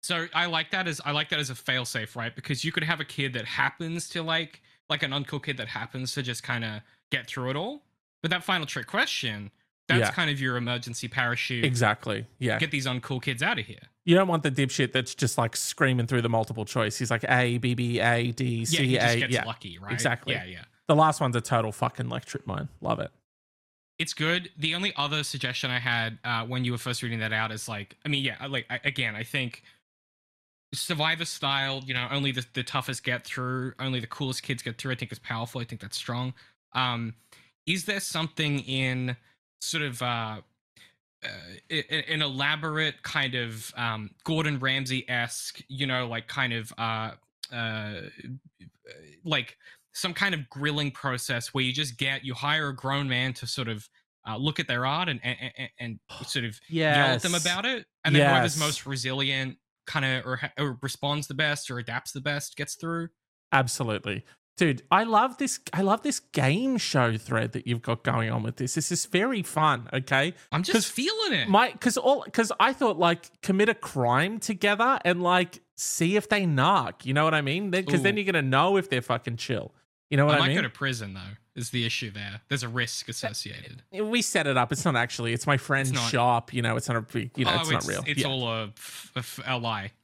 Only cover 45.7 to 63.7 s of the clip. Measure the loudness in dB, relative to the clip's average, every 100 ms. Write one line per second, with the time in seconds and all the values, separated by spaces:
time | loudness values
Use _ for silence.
45.7 | -4 0 0 -2 -4 -6 -2 0 0 -6
46.7 | -4 -2 -2 -4 -8 _ _ -12 -6 -4
47.7 | -4 -6 -8 -12 -14 -14 -14 -16 _ -20
48.7 | _ -20 -20 -20 -14 -2 -2 -2 -14 -20
49.7 | -20 _ -6 -6 -2 0 0 -4 -4 -2
50.7 | 0 -2 -2 -2 -2 -2 -4 -2 0 0
51.7 | 0 -4 -2 -2 -2 -4 -4 0 2 0
52.7 | -2 -2 0 0 0 0 -4 -6 -6 -4
53.7 | -6 -8 _ _ _ -8 -2 -2 -2 -2
54.7 | 0 2 0 0 -2 -4 -6 -8 -10 -14
55.7 | _ -10 -10 _ -16 -6 -4 -4 -6 _
56.7 | 0 4 6 4 2 2 0 2 0 0
57.7 | -2 -8 _ 4 8 8 6 4 2 0
58.7 | -2 -4 -4 -2 0 0 0 -2 -8 _
59.7 | _ -4 0 2 0 -2 -4 -4 -2 -2
60.7 | -2 -6 -4 -2 -2 -4 -2 0 0 -4
61.7 | -8 -6 -6 -6 -6 -4 -4 -6 -8 -8
62.7 | -6 -6 -4 -6 _ _ _ _ 2 4